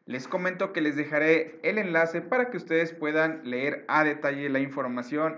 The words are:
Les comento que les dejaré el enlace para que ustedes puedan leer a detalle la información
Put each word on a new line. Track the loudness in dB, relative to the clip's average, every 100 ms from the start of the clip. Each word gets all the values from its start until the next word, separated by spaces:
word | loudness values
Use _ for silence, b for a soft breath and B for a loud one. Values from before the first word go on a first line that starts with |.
| -10
Les | -8 -4
comento | -2 -2 -2 -2
que | 0
les | 0 0
dejaré | 0 2 4 4 2 -4
el | -2 0
enlace | 2 2 2 0
para | 0 0 0
que | -4
ustedes | 0 2 2
puedan | -2 0 2 2 0
leer | -6 -2 -2 -4 2
a | 4
detalle | 4 2 -2 -2 0
la | 0
información | -2 -4 -4 -4 -4 -2 -2